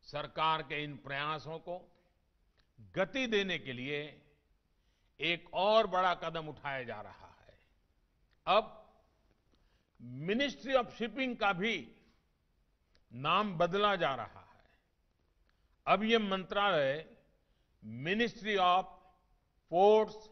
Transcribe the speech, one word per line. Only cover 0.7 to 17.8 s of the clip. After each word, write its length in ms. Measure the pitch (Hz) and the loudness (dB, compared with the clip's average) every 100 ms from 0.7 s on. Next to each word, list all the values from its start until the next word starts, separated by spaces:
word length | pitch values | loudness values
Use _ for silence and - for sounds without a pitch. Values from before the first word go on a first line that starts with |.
| 147 | -6
इन 120 | 147 139 | -6 -10
प्रयासों 600 | 135 139 147 156 143 165 | -10 -6 -4 -6 -8 -12
को 200 | 170 175 185 _ _ _ _ _ _ _ _ _ 104 - | -10 -12 -14 _ _ _ _ _ _ _ _ _ -12 -4
गति 300 | 190 269 254 | -2 -2 0
देने 300 | 214 190 170 | 0 0 -4
के 140 | 131 | -6
लिए 280 | 123 131 147 151 131 _ _ _ _ _ _ _ _ _ _ | -8 -6 -6 -8 -14 _ _ _ _ _ _ _ _ _ _
एक 340 | 151 170 - 156 | -2 -2 -4 -2
और 320 | 196 220 214 | 4 6 6
बड़ा 260 | 185 185 175 | 2 2 0
कदम 280 | 165 165 156 | -4 -8 -10
उठाया 360 | 135 143 135 | -10 -8 -6
जा 180 | 120 107 | -6 -10
रहा 340 | 101 - 90 _ | -12 -18 -20 _
है। 180 | - _ _ _ _ _ _ _ _ _ - | -20 _ _ _ _ _ _ _ _ _ 2
अब 280 | 196 220 - - _ _ _ _ _ _ _ _ _ _ _ 120 127 160 | 2 2 -12 -20 _ _ _ _ _ _ _ _ _ _ _ -16 -10 -4
Ministry 500 | 220 285 - 240 262 | 0 -2 -4 0 0
of 160 | 240 | 0
Shipping 440 | - 233 226 262 240 | -6 -8 -4 -6 -2
का 160 | 208 | -2
भी 220 | 185 214 202 120 - _ _ _ _ _ _ _ _ _ _ _ | 0 -2 -4 -8 -20 _ _ _ _ _ _ _ _ _ _ _
नाम 400 | 117 143 180 214 170 | -8 0 0 0 0
बदला 380 | 175 190 208 196 | 0 2 2 2
जा 160 | 160 131 | 0 -2
रहा 260 | 107 - | -8 -14
है। 260 | - _ _ _ _ _ _ _ _ _ _ _ _ _ - | -20 _ _ _ _ _ _ _ _ _ _ _ _ _ 0
अब 160 | 190 | 2
ये 140 | 220 233 | 4 2
मंत्रालय 840 | 208 190 185 202 202 170 135 143 160 233 _ _ _ _ _ _ | 2 -4 -4 0 2 2 2 -2 -8 -20 _ _ _ _ _ _